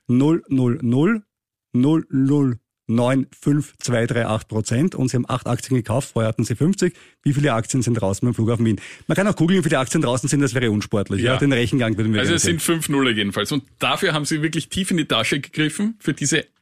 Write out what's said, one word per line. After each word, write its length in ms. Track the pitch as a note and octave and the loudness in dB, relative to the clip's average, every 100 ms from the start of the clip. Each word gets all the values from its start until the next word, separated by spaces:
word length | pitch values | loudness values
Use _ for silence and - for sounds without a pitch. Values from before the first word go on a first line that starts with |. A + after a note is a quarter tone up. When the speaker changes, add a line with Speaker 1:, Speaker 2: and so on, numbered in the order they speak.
| - | 0
Speaker 1:
null 340 | B2 C#3+ E3 - | 2 4 2 0
null 320 | C3+ B2 A#2+ | 0 2 0
null 420 | A#2+ B2 E3 A3+ - _ _ _ _ | 0 2 2 0 -4 _ _ _ _
null 320 | B2 C3 D#3+ - | 0 2 2 0
null 500 | C3+ C3+ D3 C3+ A#2 _ _ - | 0 2 2 2 -2 _ _ -4
neun 380 | A2+ A#2+ C3+ - - | 0 2 0 -2 -4
fünf 360 | - D3 C#3+ - | 0 0 -2 -8
zwei 280 | - A#2 A#2 | -2 0 0
drei 180 | A#2 A2+ | 0 0
acht 200 | A2 - | -2 -4
Prozent 480 | G#2+ G#2+ A#2+ F3 - | -6 -2 0 0 0
und 140 | C3 | -2
sie 80 | C3 | -2
haben 80 | B2 | -2
acht 180 | B2 - | -4 -4
Aktien 280 | A#2+ - B2+ | -6 -2 -2
gekauft, 360 | G#2+ A2+ - | 0 -2 -2
vorher 160 | - A2 | -2 -2
hatten 160 | - A#2 | 0 -2
sie 100 | A#2 | 0
fünfzig. 380 | D#3 G3 F3+ - - _ | 0 2 -2 -2 -14 _
Wie 120 | D3 | -2
viele 180 | C3+ C#3+ | 0 2
Aktien 320 | A2+ A2+ C3 | 0 0 -2
sind 120 | A#2+ A#2 | 0 0
draußen 300 | F#2+ F#2+ B2 | -2 0 -2
beim 80 | |
Flughafen 320 | A#2 A2 A#2 A2+ | 0 0 2 2
Wien? 140 | G2+ - - - | 0 -4 -12 -2
Man 100 | D#3+ | 0
kann 100 | G3+ | 2
auch 80 | - | 2
googeln, 240 | D#3+ F#3+ | 2 2
wie 40 | |
viele 160 | D#3+ C#3+ | 2 0
Aktien 220 | B2+ E3 | 2 0
draußen 280 | C3 B2+ C#3+ | 0 0 0
sind, 100 | C#3+ | 0
das 140 | C#3+ | 0
wäre 180 | A#2 A#2+ | 0 0
unsportlich. 500 | G#2+ - G#2+ G2 G2+ | 0 0 -2 -2 0
Speaker 2:
Ja. 120 | A#2 | 0
Speaker 1:
Ja, 40 | C3 | 2
den 140 | C#3+ | 2
Rechengang 460 | B2+ A#2+ C#3 A#2 G2+ | 2 2 0 0 0
würden 160 | A2 | 0
wir 80 | G#2+ | 0
Speaker 2:
Also 80 | C3 | 0
Speaker 1:
gerne 80 | E3 | 0
Speaker 2:
es 60 | |
sind 180 | - E3+ | 0 0
Speaker 1:
sehen. 140 | - E3 | 0 -2
Speaker 2:
fünf 120 | D3+ | 0
Nuller 240 | C#3 C3 | 0 2
jedenfalls. 400 | G#2+ G2+ G#2 G#2 | 0 -2 -2 -4
Und 140 | D3 - - | -4 -6 -4
dafür 340 | B2+ D3 F#3+ | -2 0 0
haben 100 | D#3 | -2
sie 180 | D3 D#3 | -2 -2
wirklich 280 | D#3+ D#3+ - | -2 -4 -4
tief 200 | - F#3+ | -4 -2
in 40 | F3 | -2
die 100 | D3 | 0
Tasche 360 | A2+ A2+ D3+ | 0 0 -2
gegriffen, 540 | - - D3+ - G#3 A3+ | -4 -2 -2 -2 -4 -4
für 140 | - | -6
diese 320 | D3 C#3 D#3 - _ | -4 -2 -2 -4 _